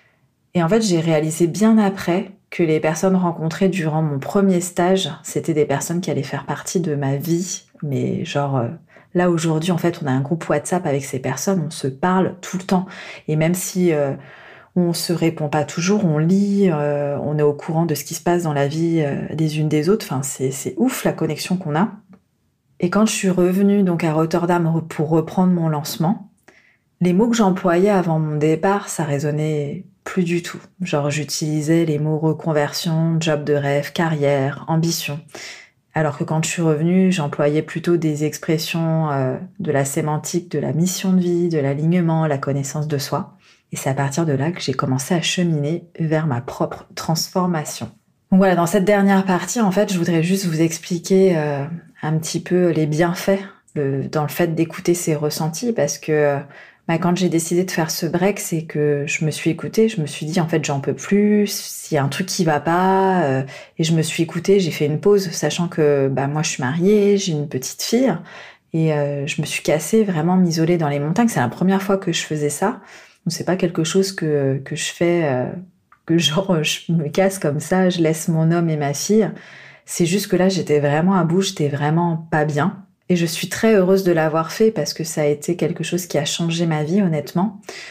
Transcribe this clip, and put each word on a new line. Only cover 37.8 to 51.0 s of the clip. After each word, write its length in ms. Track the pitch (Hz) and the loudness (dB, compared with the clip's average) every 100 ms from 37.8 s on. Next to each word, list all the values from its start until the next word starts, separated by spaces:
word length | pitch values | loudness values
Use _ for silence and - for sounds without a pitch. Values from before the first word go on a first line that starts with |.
| 165 170 | 0 0
des 260 | 160 147 | 0 0
expressions, 840 | 151 147 - 160 - 165 165 160 156 | -2 -4 -2 -2 -2 -2 0 0 0
euh, 260 | 139 131 131 - - | 0 -2 -4 -10 -10
de 120 | 165 | -2
la 140 | 139 | 0
sémantique, 640 | 135 165 151 151 - 175 - | 0 -2 -2 -4 -4 -6 -4
de 80 | 151 | -6
la 140 | 143 | -2
mission 400 | 156 180 - 190 | 0 0 0 2
de 80 | 185 | 2
vie, 280 | 175 175 175 | 2 0 0
de 80 | 160 | 0
l'alignement, 680 | 139 143 160 180 165 160 160 | 0 0 2 2 2 2 2
la 120 | 139 | 0
connaissance 500 | 143 139 135 156 151 | -2 -4 -4 -6 -4
de 80 | 143 | -4
soi. 400 | - 147 - - _ _ - | -2 -4 -6 -14 _ _ -14
Et 40 | 143 | -6
c'est 140 | 143 | -4
à 40 | |
partir 300 | 135 139 151 | -2 -2 0
de 80 | 165 | 0
là 180 | 135 151 | 0 -2
que 80 | 180 | -4
j'ai 120 | - | -6
commencé 420 | 135 - 131 - | -4 -2 -2 0
à 60 | 175 | -2
cheminer 640 | 160 - 175 151 143 170 - - | -2 -2 0 0 -2 -4 -8 -6
vers 280 | 160 156 156 | -2 0 0
ma 140 | 120 | -2
propre 480 | - - 160 - - | -6 -6 -6 -6 -16
transformation. 960 | - - 160 - 185 180 160 147 - 113 - _ _ - | -10 -4 -4 -2 -2 -2 -2 -4 -10 -12 -14 _ _ 0
Donc 60 | 190 | 4
voilà, 180 | 190 170 | 4 4
dans 100 | 170 | 2
cette 200 | 208 185 | 2 4
dernière 380 | 202 196 190 190 | 4 4 4 2
partie, 340 | 175 185 240 | 0 -2 0
en 100 | 208 | 0
fait, 220 | 185 214 | 2 0
je 60 | 180 | 0
voudrais 240 | 165 165 | 0 2
juste 240 | 165 190 180 | 2 0 0
vous 160 | 156 | 0
expliquer, 720 | 165 - - 170 | 0 -2 -6 -6